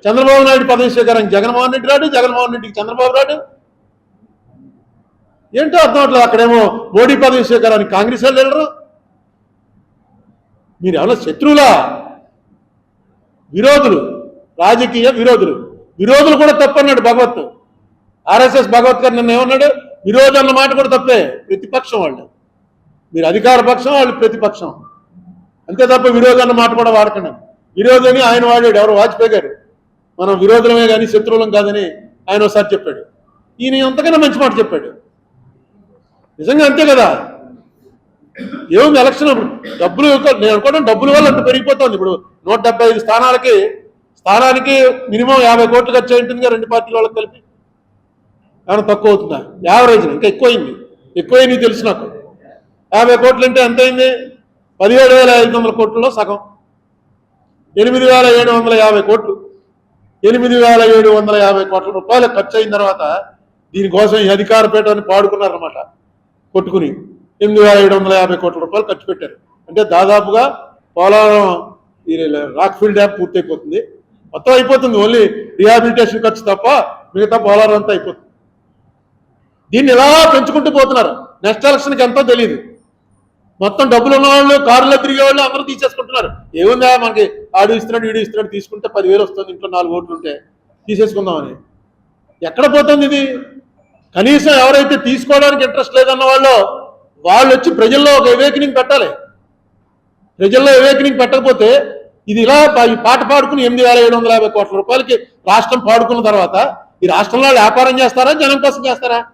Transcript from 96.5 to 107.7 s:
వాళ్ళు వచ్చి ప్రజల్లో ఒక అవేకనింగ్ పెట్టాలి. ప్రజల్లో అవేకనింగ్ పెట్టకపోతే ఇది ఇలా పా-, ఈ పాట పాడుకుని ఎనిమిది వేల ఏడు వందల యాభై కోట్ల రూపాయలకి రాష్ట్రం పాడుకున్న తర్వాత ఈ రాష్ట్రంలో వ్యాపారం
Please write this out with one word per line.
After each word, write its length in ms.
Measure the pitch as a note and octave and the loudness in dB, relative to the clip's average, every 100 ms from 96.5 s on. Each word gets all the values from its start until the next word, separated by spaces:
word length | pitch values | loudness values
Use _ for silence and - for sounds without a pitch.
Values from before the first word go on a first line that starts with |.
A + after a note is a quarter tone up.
| A#3+ F#3+ - - _ _ _ F3 | 2 0 -6 -18 _ _ _ 0
వాళ్ళు 220 | G#3 C4 C4 | 2 4 2
వచ్చి 140 | E4+ - | 0 0
ప్రజల్లో 320 | A3+ C#4 D4 C#4 | 0 2 4 4
ఒక 60 | B3 A#3+ | 2 2
అవేకనింగ్ 380 | C#4 C#4+ C#4+ C4 | 0 -2 -4 -4
పెట్టాలి. 300 | B3+ C#4 F3+ - - _ _ _ _ _ _ _ _ _ _ _ | -2 -2 -2 -8 -20 _ _ _ _ _ _ _ _ _ _ _
ప్రజల్లో 320 | F#3+ B3 C#4 C4 | 0 2 4 4
అవేకనింగ్ 400 | C4+ C#4 C#4 B3+ | 4 2 -2 -2
పెట్టకపోతే 480 | B3 C4+ C4 A3+ G#3+ C#4 - - - _ - | -2 0 0 2 2 2 0 -14 -20 _ -8
ఇది 100 | G#3+ A3+ | -2 2
ఇలా 120 | D4 D4+ | 4 4
పా-, 140 | D4 A#3+ | 2 0
ఈ 20 | A3+ A3 | 0 0
పాట 140 | C4 G#3+ | 0 0
పాడుకుని 320 | C#4+ C4 C#4+ A#3+ | 0 0 -2 -2
ఎనిమిది 140 | B3 B3 | 0 2
వేల 120 | A#3+ A#3 | 4 2
ఏడు 80 | A#3+ | 2
వందల 140 | A#3 A3+ | 0 0
యాభై 140 | G#3+ G#3+ | 0 -4
కోట్ల 200 | G3+ G3 | -4 -6
రూపాయలకి 340 | G3 C4 C4 B3 - _ - | -4 -4 -2 -4 -6 _ 0
రాష్ట్రం 300 | G#3 - B3+ G#3 | 0 0 -4 0
పాడుకున్న 320 | A3+ A#3 A#3+ G#3+ | 0 0 -2 0
తర్వాత 280 | G#3 F3 F#3 C4+ - _ _ | 0 -2 -2 -4 -6 _ _
ఈ 40 | F3+ | -2
రాష్ట్రంలో 360 | E3 G3+ A#3+ C4+ B3+ | -2 -2 0 2 4
వ్యాపారం 340 | G#3+ | 2